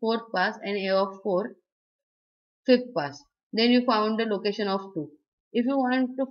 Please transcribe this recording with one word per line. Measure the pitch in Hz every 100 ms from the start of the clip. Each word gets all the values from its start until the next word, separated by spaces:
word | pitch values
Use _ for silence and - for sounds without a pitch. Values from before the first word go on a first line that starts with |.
fourth | 220 226 226 185
pass, | 196 214
and | 196 202
A | 190
of | 190 196 196
four, | 214 180 240 - _ _ _ _ _ _ _ _ _ _ -
fifth | 247 247 170
pass. | 143 - - _ _
Then | 208 233
you | 247 247
found | 220 214 220
the | 226
location | 196 202 202 202
of | 190 -
two. | 170 143 - _ _ _
If | 240 240
you | 277
want | 247 262 254 262
to | 262